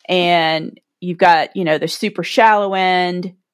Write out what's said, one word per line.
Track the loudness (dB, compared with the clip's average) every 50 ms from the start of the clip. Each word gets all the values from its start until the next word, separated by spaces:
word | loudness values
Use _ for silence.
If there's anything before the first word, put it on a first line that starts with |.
| _ -4
and | -2 0 2 2 2 2 2 0 -2 -4 -6 -8 -14 -18 _ _ _ _
you've | -10 -8 -2 2
got, | 4 4 4 4 2 -2 -4
you | -4 -2
know, | -2 -2 -2
the | -2 -6
super | -6 -6 -6 -6 -4 -6 -8
shallow | -4 0 2 4 4 4 2 0 -2 -2
end | -2 0 0 0 0 0 -2 -4 -6 -8 -10 -12 _ _ _